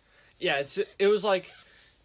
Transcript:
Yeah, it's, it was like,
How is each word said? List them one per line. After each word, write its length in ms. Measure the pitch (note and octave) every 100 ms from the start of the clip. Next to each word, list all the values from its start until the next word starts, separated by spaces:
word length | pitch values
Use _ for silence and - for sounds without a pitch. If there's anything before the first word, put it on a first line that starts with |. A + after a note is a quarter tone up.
| _ _ _ _
Yeah, 200 | F#3 C#3+
it's, 200 | - F#3+ G#3+ -
it 100 | G3+
was 160 | G#3
like, 280 | G3+ F#3+ - - - - - _